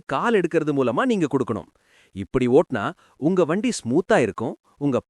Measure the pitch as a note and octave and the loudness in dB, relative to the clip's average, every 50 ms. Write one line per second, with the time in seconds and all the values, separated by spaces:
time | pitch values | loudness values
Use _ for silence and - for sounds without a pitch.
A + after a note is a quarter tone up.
0 | - - C#3 C#3+ F#3 A#3 A3+ G3 E3+ D#3+ E3 D#3+ D3+ D3+ C#3+ C3+ C3 A#2 A#2 F#3 | -4 -2 -4 -2 -2 0 0 0 0 2 0 0 0 0 0 0 0 0 0 0
1 | C4 B3+ A3+ F#3+ D#3 C3+ - C3 A#2+ - A2 F#2+ - _ _ _ _ _ _ _ | 0 0 0 0 0 0 0 -2 -2 -2 -4 -8 -8 _ _ _ _ _ _ _
2 | _ _ - F#2 G2 - - C3 B2+ A#2+ B2 D#3+ F3+ - B2+ G#2 G2+ D3 - _ | _ _ -10 -10 -10 -4 -2 0 0 4 4 4 4 2 -4 -4 -4 -6 -8 _
3 | _ _ _ - B2+ E3 F#3+ F3+ E3 C#3 E3+ G#3+ G#3+ B3 - - - A2+ B2+ F3 | _ _ _ -4 -2 0 2 2 2 2 0 -2 -2 -4 -4 -4 -4 -2 0 0
4 | - - A3 E3+ B2 G2 F2 - A2 D3+ G3+ _ _ _ _ - C#3+ D3 A#2+ G#2+ | 2 2 2 2 2 0 -2 -6 -8 -8 -8 _ _ _ _ -6 -4 -2 -2 -2
5 | - _ | -4 _